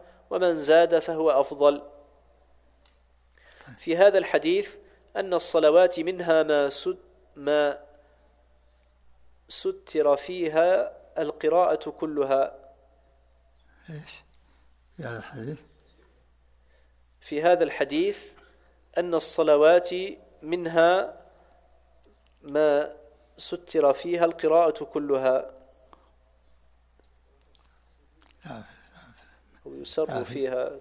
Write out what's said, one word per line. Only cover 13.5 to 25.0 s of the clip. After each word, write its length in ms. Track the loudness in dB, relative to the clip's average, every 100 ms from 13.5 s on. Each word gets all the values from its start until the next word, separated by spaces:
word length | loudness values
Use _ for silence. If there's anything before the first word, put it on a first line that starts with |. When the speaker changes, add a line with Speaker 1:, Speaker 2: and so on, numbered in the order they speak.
| _ _ _ -20
Speaker 2:
إيش؟ 340 | -18 -16 -20 -20 _ _ _ _ _ _ -16
في 60 |
هذا 140 | -12 -12
الحديث؟ 420 | -14 -14 -14 -14 -20 _ _ _ _ _ _ _ _ _ _ _ _ _ _ _
Speaker 1:
في 220 | -10 0
هذا 200 | 2 4
الحديث 680 | 2 -2 -4 -2 -2 -4 -10 -18 -20 _ _ _ _ -6
أن 160 | -2
الصلوات 760 | 0 2 2 4 6 6 4 2 -6 -8 -12 -20 _
منها 720 | -8 -6 -2 2 4 2 -2 -12 -20 _ _ _ _ _ _ _ -20 _ _ _
ما 520 | -6 0 2 0 -2 -10 -20 _ _ -6
ستر 560 | -6 -6 -6 0 2
فيها 320 | 0 -4 0 0
القراءة 580 | 0 2 4 2 0
كلها. 680 | -8 -8